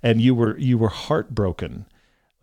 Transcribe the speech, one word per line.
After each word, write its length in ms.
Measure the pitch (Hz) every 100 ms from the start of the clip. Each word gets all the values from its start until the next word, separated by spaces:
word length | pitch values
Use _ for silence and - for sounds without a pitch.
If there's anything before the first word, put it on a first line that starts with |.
And 180 | 120 113
you 140 | 120 120
were, 200 | 113 113
you 180 | 135 120
were 120 | 110
heartbroken, 960 | - - 151 - 107 98 85 - 71 101 _ _ _ _ _